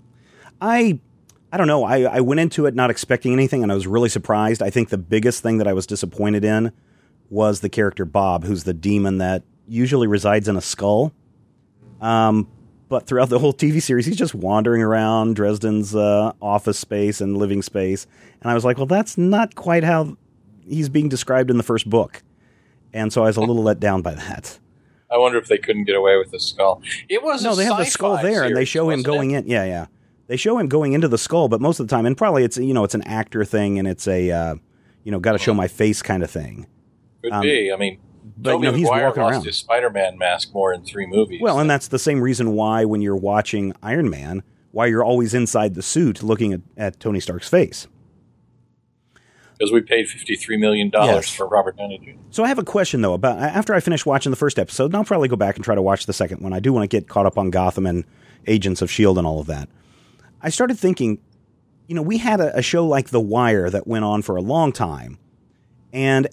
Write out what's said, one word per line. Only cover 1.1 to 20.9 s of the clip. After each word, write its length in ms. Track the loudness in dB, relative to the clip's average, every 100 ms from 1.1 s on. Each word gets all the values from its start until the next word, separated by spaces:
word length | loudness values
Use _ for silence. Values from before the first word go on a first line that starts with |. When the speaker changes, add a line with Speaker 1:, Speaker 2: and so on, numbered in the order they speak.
| _ _ _ _
Speaker 1:
I 40 | 0
don't 100 | 2
know. 180 | 2
I, 180 | 2 2
I 180 | 2 2
went 200 | 2 2
into 260 | 0 2 0
it 80 |
not 160 | 2 0
expecting 420 | 0 -2 0 2
anything, 300 | 2 2 0
and 100 | 0
I 20 |
was 120 | 0 0
really 240 | 0 2
surprised. 520 | 0 0 0 0 0
I 80 | -2
think 200 | -2 -2
the 80 | -4
biggest 440 | -2 0 0 0
thing 140 | 0 0
that 80 | 0
I 60 |
was 140 | -2 -4
disappointed 580 | -6 -6 -4 -2 0
in 260 | 0 0 -2 -6 _ _ _ _ _
was 300 | 0 0 0
the 80 | -4
character 340 | 0 0 -2
Bob, 400 | -2 0 0 0
who's 200 | -2 -4
the 100 | -4
demon 440 | -4 0 0 0 0
that 240 | -2 -4 -6 _ -8
usually 400 | -2 0 2 2
resides 400 | 2 2 2 2
in 80 | -2
a 40 |
skull. 520 | -4 -2 2 2 0 -4 _ _ _ _ _ _ -20 -8
Um, 480 | 0 2 4 2 -2 -10 -20 _ _
but 180 | -4 0
throughout 220 | 0 2
the 100 | 2
whole 140 | 2
T 180 | 2 0
V 80 | 0
series, 280 | 0 0 0
he's 100 | -2
just 180 | -4
wandering 480 | -2 0 2 4 2
around 540 | 2 2 2 2 0 0
Dresden's, 580 | 0 0 0 -2 0
uh, 380 | 0 2 2 2 -2
office 360 | -2 0 0 -4
space 420 | -4 -2 -2 -2
and 160 | -4 -2
living 260 | -2 -2
space. 440 | -4 -4 -2 -4 -8 _ -20 _
And 80 | -4
I 40 |
was 100 | 0
like, 140 | 0 0
"Well, 80 | 0
that's 300 | 0 0 0
not 380 | 2 2 0
quite 300 | -4 -2 2
how 320 | 2 0 -2 -8 _ _ _ -20 -6
he's 220 | -4
being 200 | 0